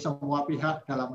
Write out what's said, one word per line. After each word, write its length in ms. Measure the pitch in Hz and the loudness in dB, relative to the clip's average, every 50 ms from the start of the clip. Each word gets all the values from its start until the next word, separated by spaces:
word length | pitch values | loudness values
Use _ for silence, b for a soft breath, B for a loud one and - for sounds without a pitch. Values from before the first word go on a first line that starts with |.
semua 480 | - 165 143 143 143 139 143 147 143 - | 0 -2 -2 -2 0 2 2 2 2 2
pihak 400 | 156 131 135 156 156 - - - | 0 2 2 0 0 0 -2 -4
dalam 240 | 139 127 127 123 | -2 -2 -2 -2